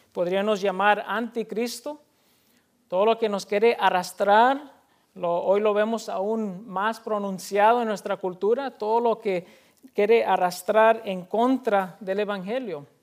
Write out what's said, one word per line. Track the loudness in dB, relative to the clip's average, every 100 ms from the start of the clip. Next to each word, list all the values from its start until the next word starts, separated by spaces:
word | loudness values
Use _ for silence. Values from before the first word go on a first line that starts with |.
| _
podríamos | -6 -2 0 0 0
llamar | -2 0 2 2 -2
anticristo, | -6 -4 -8 -6 -6 -6 -6 -12 -14 _ _ _ _ _ _ _ _ _
todo | 0 2
lo | 2
que | -2
nos | -4 -2
quiere | 2 2 4
arrastrar | 2 0 -2 -2 4 6 6 2 -6 _ _ _ _
lo, | -6 -2 -2
hoy | 2 2
lo | 2
vemos | 2 0 -2 -6
aún | -6 -4 -4 -4 -8 -10
más | -4 -4 -4
pronunciado | -6 -4 -4 -8 -4 2 4 4
en | 0
nuestra | -4 -6 -6
cultura, | -6 -4 -2 -2 -4
todo | -8 -2 0
lo | 0 -2
que | -2 -4 -6 -20 _ _ -8
quiere | -2 2 4
arrastrar | 2 2 0 -2 0 4 4 4
en | -2 -8 -4
contra | 0 0 0 0 0 -2 -8
del | -6 -4
evangelio. | -4 -6 -6 -8 -8 -10 -14 _